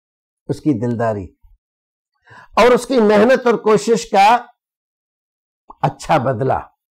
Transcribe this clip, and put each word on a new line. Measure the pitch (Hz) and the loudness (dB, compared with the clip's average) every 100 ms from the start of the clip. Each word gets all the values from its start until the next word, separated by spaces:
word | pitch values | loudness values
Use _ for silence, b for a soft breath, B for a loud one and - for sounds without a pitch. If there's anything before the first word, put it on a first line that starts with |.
| _ _ _ _ - | _ _ _ _ -12
उसकी | 147 151 | -8 -4
दिलदारी | 117 120 113 113 104 87 _ - _ _ _ _ _ _ _ b b b - | -4 -4 -4 -4 -6 -10 _ -20 _ _ _ _ _ _ _ b b b 0
और | 233 | 2
उसकी | 240 - 262 | 2 0 0
मेहनत | 208 208 226 254 247 | 2 4 4 2 0
और | 214 | -2
कोशिश | 214 214 220 226 | 0 0 0 -2
का | - 208 202 240 - _ _ _ _ _ _ _ _ _ _ _ _ - | 0 2 4 2 -2 _ _ _ _ _ _ _ _ _ _ _ _ -8
अच्छा | - - - 160 | -8 -6 -4 -2
बदला। | 120 117 131 95 - _ _ | -2 -4 -4 -4 -8 _ _